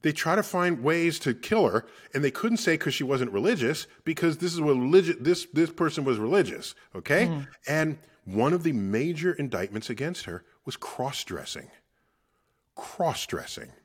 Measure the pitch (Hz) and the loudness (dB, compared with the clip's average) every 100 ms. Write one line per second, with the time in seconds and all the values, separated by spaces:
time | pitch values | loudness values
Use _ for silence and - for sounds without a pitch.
0 | 156 151 160 190 208 180 175 156 127 165 | -2 0 2 2 2 0 2 2 2 2
1 | 170 156 147 117 - 220 139 104 - - | 2 0 -2 -2 0 4 4 2 -2 -20
2 | - 139 143 - 226 226 - 156 147 131 | -8 0 0 0 0 0 2 2 0 -2
3 | 135 135 120 98 160 226 120 156 - - | 0 0 0 0 0 2 0 -2 -8 -8
4 | - 160 170 156 175 170 151 131 127 185 | -6 0 0 0 -4 0 2 4 6 6
5 | 170 - 131 175 - 147 165 - 165 156 | 6 0 0 0 0 2 0 2 0 0
6 | 135 113 110 196 120 - - - _ 95 | 0 0 2 2 2 -2 -12 -16 _ -14
7 | - 151 214 156 139 - - 156 160 151 | 0 2 2 -2 -8 -12 -4 0 0 -4
8 | - _ - 98 131 175 165 127 98 107 | -12 _ -4 2 2 2 0 0 0 0
9 | 151 160 180 156 143 98 - 107 - 113 | 0 -2 -2 -2 -4 -4 -4 -6 -8 -6
10 | 147 180 - 87 _ _ - - - - | -6 -6 -10 -12 _ _ -14 -12 -12 -6
11 | 127 139 - 82 - - - - _ _ | -6 -6 -8 -10 -10 -12 -14 -20 _ _
12 | _ _ _ _ _ _ _ - - - | _ _ _ _ _ _ _ -18 -16 -2
13 | 170 - - 80 - - - - | -2 -2 -6 -8 -8 -14 -16 -20